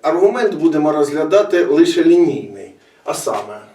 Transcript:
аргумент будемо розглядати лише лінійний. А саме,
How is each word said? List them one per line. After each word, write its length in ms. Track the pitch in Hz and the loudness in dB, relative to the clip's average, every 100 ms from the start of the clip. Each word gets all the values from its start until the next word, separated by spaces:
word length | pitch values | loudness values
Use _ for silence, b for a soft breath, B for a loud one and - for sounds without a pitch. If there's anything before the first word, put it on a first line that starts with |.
аргумент 520 | 151 170 196 247 214 | -4 2 0 2 -2
будемо 380 | 170 160 156 151 | 0 0 0 0
розглядати 720 | 151 143 147 156 196 202 175 | 0 -2 -2 0 2 2 0
лише 400 | 160 147 170 170 | 2 2 2 4
лінійний. 680 | 165 175 165 - - - - - b b | 4 4 2 0 -8 -16 -20 -20 b b
А 100 | - | -10
саме, 460 | - - 107 107 104 - | -8 -6 -8 -10 -16 -20